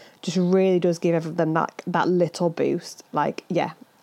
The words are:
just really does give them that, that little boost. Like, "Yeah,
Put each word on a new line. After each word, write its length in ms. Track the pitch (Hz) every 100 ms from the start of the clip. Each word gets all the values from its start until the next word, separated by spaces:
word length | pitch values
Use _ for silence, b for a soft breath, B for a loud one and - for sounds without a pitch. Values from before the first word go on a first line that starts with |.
| B B
just 140 | - 175
really 420 | 180 190 190 180
does 180 | 175 165
give 400 | 175 165 160 170
them 160 | 156
that, 300 | 160 - - -
that 220 | 170 151
little 420 | 180 165 - 175
boost. 540 | 165 139 151 - - -
Like, 320 | 151 143 - -
"Yeah, 260 | 160 147 - - _